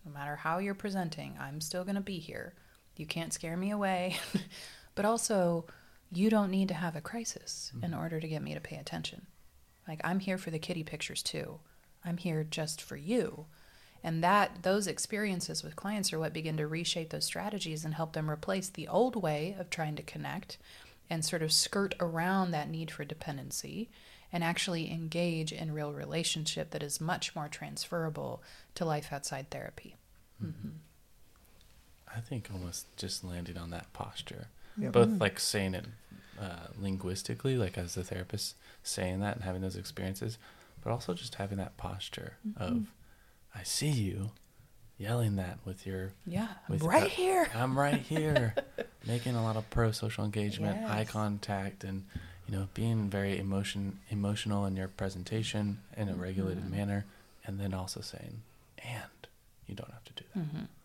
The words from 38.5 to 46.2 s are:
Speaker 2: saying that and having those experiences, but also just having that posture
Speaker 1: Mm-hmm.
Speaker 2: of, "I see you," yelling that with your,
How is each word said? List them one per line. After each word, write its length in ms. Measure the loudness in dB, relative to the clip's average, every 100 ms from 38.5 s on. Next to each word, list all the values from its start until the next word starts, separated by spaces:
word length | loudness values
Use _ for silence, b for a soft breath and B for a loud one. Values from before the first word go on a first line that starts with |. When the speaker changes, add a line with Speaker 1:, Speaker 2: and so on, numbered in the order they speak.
| -6 B B
Speaker 2:
saying 360 | -4 0 0 2
that 140 | 0
and 80 | 0
having 160 | -2 0
those 140 | -2
experiences, 600 | -4 -8 -4 -2 0 -2 -4 B B B -8
but 80 | -2
also 220 | -2 0
just 220 | -4 -4
having 220 | -4 -2 -2
that 200 | -4 -4
posture 600 | -6 -6 -6 -8 -8 -6 -6
Speaker 1:
Mm-hmm. 140 | -2
Speaker 2:
of, 300 | 2 2 0 -8 b b b b -14
"I 80 | -8
see 260 | -2 2 4
you," 420 | 4 4 2 -4 -6 -20 b b -20 -20 -6
yelling 380 | 0 4 4 4
that 220 | 0 -4
with 200 | -8 -6
your, 280 | -4 -2 -4 -6